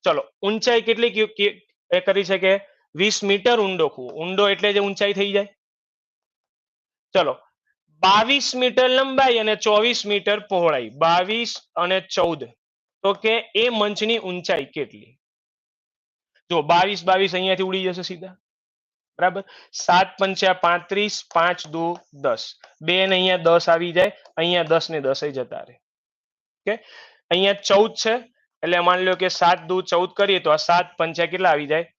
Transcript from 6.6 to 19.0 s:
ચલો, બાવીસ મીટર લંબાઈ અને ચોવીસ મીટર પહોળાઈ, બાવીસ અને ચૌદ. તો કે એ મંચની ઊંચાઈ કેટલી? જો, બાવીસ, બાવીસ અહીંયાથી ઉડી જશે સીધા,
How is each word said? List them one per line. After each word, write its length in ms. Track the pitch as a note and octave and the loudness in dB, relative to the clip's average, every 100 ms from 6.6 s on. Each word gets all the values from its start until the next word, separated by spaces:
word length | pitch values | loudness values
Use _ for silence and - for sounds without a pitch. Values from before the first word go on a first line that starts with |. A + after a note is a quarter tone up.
| _ _ _ _ _ | _ _ _ _ _
ચલો, 240 | F#3+ D#3 - _ _ _ _ _ | 0 0 -4 _ _ _ _ _
બાવીસ 680 | _ A3 G3+ A3+ C#4 - B3+ | _ 4 4 4 0 -2 -2
મીટર 340 | B3+ B3+ B3+ | 0 2 2
લંબાઈ 480 | B3+ C4+ C4 C4+ A#3 | 2 0 2 2 2
અને 180 | G#3+ G#3+ | 0 -2
ચોવીસ 500 | A3 G#3 A#3 A#3 G#3 | 2 2 2 -2 -2
મીટર 340 | G3+ G3+ G#3 | -2 0 -4
પહોળાઈ, 500 | G3+ F#3 E3+ C#3+ A2+ | -2 0 0 0 -6
બાવીસ 680 | C3 E3 F3 F#3 A3 A3+ - _ - | 0 2 2 0 -4 -6 -10 _ -4
અને 240 | F3 F#3+ | -2 -2
ચૌદ. 440 | F#3 - E3+ D#3 A#2 _ _ _ _ _ | -2 -2 -2 -2 -10 _ _ _ _ _
તો 100 | G3 | -2
કે 380 | G3 A3 A3+ A3 G3+ | 0 0 -2 -2 -2
એ 140 | A#3+ | 0
મંચની 480 | A3+ G#3 G#3 G#3+ A#3 | 0 -2 -2 -2 -2
ઊંચાઈ 480 | F#3 F3+ E3+ E3+ C#3 | -4 -8 -4 -4 -4
કેટલી? 540 | - C3+ G#2 G#2+ B2+ _ _ _ _ _ _ _ _ _ _ _ _ _ | -10 -10 -12 -20 _ _ _ _ _ _ _ _ _ _ _ _ _ _
જો, 120 | E3+ | -4
બાવીસ, 440 | D3 E3+ F#3+ G3 F3 | 2 2 2 -2 0
બાવીસ 300 | F#3+ G3 F3+ | 2 0 -2
અહીંયાથી 280 | F#3+ F#3 | -2 -2
ઉડી 200 | F#3 F#3+ | -2 -4
જશે 180 | F#3 F3+ | -4 -6
સીધા, 260 | F3 F3 F#3 - _ _ _ _ _ _ | -12 -14 -16 -20 _ _ _ _ _ _